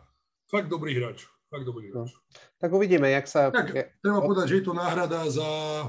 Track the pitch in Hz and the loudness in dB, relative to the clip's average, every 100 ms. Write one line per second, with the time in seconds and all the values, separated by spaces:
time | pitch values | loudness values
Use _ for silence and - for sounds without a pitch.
0 | _ _ _ _ _ 202 160 165 151 123 | _ _ _ _ _ -4 -2 -4 -4 -4
1 | 120 - - _ _ 143 127 120 104 117 | -4 -8 -20 _ _ -12 -10 -10 -10 -10
2 | 117 - _ - - _ 175 190 202 175 | -10 -12 _ -20 -20 _ 0 2 4 4
3 | 139 135 135 156 135 240 151 - - _ | 4 2 2 2 4 2 0 -4 -6 _
4 | 202 202 196 190 151 190 185 170 175 170 | 0 2 2 2 2 2 0 -2 -2 0
5 | 175 165 156 135 156 156 156 151 | 0 -2 -2 -2 -2 -4 -4 -6